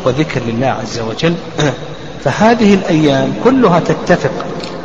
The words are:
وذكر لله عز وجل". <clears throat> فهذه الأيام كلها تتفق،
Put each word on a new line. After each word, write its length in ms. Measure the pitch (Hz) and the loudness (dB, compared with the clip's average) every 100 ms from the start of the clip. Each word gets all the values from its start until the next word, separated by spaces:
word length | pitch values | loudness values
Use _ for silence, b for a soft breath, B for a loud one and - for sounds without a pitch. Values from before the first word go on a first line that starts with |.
وذكر 360 | 127 127 156 131 117 | -2 0 -2 -4 -4
لله 180 | 113 131 | -2 -2
عز 340 | 110 113 120 | -2 -6 -6
وجل". 340 | 110 110 165 170 - - | -6 -2 -2 -2 -6 -4
<clears throat> 160 | 151 - - - - - | -2 -4 -10 -12 -14 -6
فهذه 500 | 139 123 220 233 208 | -4 2 4 4 4
الأيام 580 | 196 - 156 151 135 135 - | 4 2 2 2 2 0 0
كلها 360 | 226 262 220 170 | 2 4 4 4
تتفق، 640 | 156 156 - 175 131 - - - - - | 2 -2 2 0 0 -4 -8 -10 -10 -10